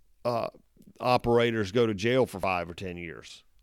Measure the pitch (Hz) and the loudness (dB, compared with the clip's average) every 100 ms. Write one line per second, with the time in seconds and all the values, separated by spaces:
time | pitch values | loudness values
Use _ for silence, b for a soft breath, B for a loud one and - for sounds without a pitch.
0 | _ _ 120 117 - - _ _ - - | _ _ -4 -2 -4 -10 _ _ -20 -4
1 | 123 123 120 117 120 113 95 117 113 98 | 0 2 4 4 4 0 0 2 2 0
2 | 117 127 113 95 95 90 85 85 92 87 | 2 2 2 -2 -2 -2 -4 -8 -10 -8
3 | 85 58 - - _ _ | -10 -14 -18 -20 _ _